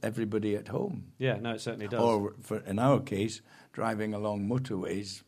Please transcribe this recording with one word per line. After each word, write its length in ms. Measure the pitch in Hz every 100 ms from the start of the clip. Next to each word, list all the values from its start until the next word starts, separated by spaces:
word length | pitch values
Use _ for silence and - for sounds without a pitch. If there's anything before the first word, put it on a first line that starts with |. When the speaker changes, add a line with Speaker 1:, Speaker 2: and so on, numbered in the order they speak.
Speaker 1:
everybody 540 | 113 117 110 107 104 101
at 120 | -
home. 360 | 107 202 127 92 -
Speaker 2:
Yeah, 180 | 131 104
no, 140 | 117
it 80 | 113
certainly 280 | 123 110 104
does. 120 | 113
Speaker 1:
Or, 340 | 117 107 101 -
for, 180 | - 87
in 200 | - 101
our 220 | 131 127
case, 400 | 135 98 110 - - - -
driving 400 | - 113 107 107
along 320 | 104 107 104 101
motorways 720 | 127 131 98 92 95 98 -